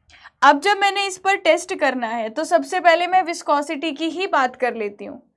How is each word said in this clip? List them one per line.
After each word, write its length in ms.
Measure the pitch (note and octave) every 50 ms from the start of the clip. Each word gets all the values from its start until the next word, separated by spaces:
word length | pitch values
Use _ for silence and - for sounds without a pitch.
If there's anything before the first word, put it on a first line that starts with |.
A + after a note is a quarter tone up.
| _ _ _ _ - - _ _
अब 180 | A#3 C#4 D4 C#4+
जब 180 | D#4+ G4+ G4+
मैंने 280 | G4 G4+ G4 F#4+ G4+ G4
इस 100 | G4 F#4+
पर 180 | - - F#4+ G4
टेस्ट 380 | G4 G4+ E4 D#4 E4+ F4 - F#4+
करना 320 | - D4 C4+ C4 C4 A#3+
है 220 | A3 A3+ A#3 A3 A3
तो 140 | A3+ D4+ D#4+
सबसे 360 | D#4 F4+ D#4+ C#4 C#4 F#4 F#4
पहले 280 | F4 F4 E4 E4+ F4
मैं 140 | F4 F#4 F#4 F4+
विस्कोसिटी 680 | D#4+ E4+ E4 - - D4 C#4+ D4 D4+ D#4+ C4+ D#4 E4
की 140 | C#4 C#4+ D#4+ E4
ही 180 | C#4 F4 F#4+
बात 280 | F#4+ E4+ D4 C4 B3+ B3+
कर 200 | - B3+ A#3+ A3
लेती 300 | A3+ G#3+ G#3 G3+ - G3+
हूँ। 160 | G3+ - - _ _ _